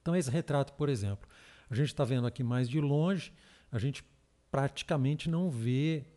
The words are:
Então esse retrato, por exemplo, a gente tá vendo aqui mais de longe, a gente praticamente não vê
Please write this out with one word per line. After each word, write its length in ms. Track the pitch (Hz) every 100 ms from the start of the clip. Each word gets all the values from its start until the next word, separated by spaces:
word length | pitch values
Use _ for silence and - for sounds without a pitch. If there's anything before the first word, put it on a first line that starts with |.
Então 140 | -
esse 160 | 175 131
retrato, 420 | 139 - 143 135
por 140 | - 147
exemplo, 400 | 131 101 101 - - - - -
a 60 |
gente 180 | 113 143
tá 120 | -
vendo 240 | 135 127 120
aqui 160 | 117
mais 240 | 123 120 123
de 120 | 147
longe, 520 | 147 143 165 196 - - - - _
a 60 | 117
gente 240 | 117 135 - _ _ _ _
praticamente 760 | 139 139 - - 160 131 151 165
não 220 | 165 185
vê 560 | 127 113 127 151 160 135